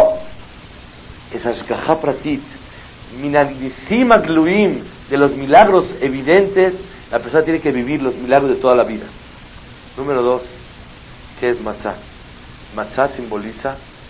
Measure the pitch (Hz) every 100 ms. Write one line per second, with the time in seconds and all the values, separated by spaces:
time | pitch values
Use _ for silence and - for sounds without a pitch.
0 | - - - - - - - - - -
1 | - - - 113 120 110 - 113 - 156
2 | 143 - 151 135 - - - - - -
3 | - 120 143 147 139 135 131 - - 233
4 | 247 226 160 165 160 202 196 143 - -
5 | - 139 139 135 135 165 214 185 - -
6 | 131 135 131 190 196 185 185 185 - -
7 | - 117 117 156 156 160 156 123 120 147
8 | 131 120 123 139 139 117 131 123 110 107
9 | - - - - - - - - - 127
10 | 143 131 123 127 - - - - - -
11 | - - - - 123 120 107 104 107 87
12 | - - - - - - - 107 101 131
13 | 135 127 117 104 107 - 135 - - -
14 | -